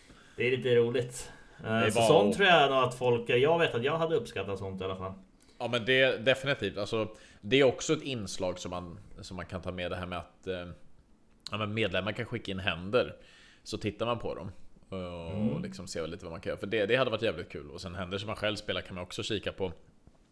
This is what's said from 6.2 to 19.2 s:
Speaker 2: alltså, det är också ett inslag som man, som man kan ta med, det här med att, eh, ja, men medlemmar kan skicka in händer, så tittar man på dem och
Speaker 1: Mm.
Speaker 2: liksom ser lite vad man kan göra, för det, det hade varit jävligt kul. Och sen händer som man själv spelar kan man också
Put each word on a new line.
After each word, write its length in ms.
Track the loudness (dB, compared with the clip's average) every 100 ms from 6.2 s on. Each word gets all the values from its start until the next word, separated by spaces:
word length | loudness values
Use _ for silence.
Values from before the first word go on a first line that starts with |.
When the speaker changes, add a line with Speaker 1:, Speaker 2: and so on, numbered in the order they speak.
| 2 2 0 -2 -2 -2
Speaker 2:
alltså, 300 | -2 -2 -2 -6 -20 -16
det 200 | 2 6
är 40 |
också 280 | 6 4 0
ett 100 | -2
inslag 560 | -2 -8 -8 -4 -4 -4
som 120 | -8
man, 280 | -8 -10 -14 -16 -16
som 160 | -12 -12
man 100 | -8
kan 160 | -8
ta 100 | -8
med, 180 | -6 -6
det 60 | -6
här 100 | -6
med 120 | -8
att, 280 | -10 _ -8
eh, 80 | -6 -8 -14 -18 -20 _ _ _ _ -10
ja, 60 | -6
men 160 | -4
medlemmar 380 | 0 0 0 -2
kan 140 | -4 -6
skicka 240 | -8 -6
in 60 | -4
händer, 560 | -4 -4 0 0 0 -4 -20 -20 -20 _
så 160 | -10 -6
tittar 280 | -6 -4 -4
man 120 | -2
på 160 | -4
dem 160 | -6 -10 -12 -16 -18 -12
och 420 | -10 -8 -10 -8 -2
Speaker 1:
Mm. 260 | -2 -2
Speaker 2:
liksom 240 | -6 -10 -10
ser 200 | -6 -6
lite 180 | -8
vad 80 | -10
man 80 | -10
kan 100 | -8
göra, 100 | -6
för 60 | -2
det, 200 | 0 2
det 100 | 4
hade 140 | 2
varit 120 | 0
jävligt 260 | -2 -4 -8
kul. 220 | -12 -14
Och 100 | -12
sen 140 | -12
händer 240 | -8 -6 -6
som 80 | -6
man 100 | -4
själv 200 | -4 -4
spelar 240 | -4 -6
kan 140 | -6
man 100 | -10
också 180 | -10 -8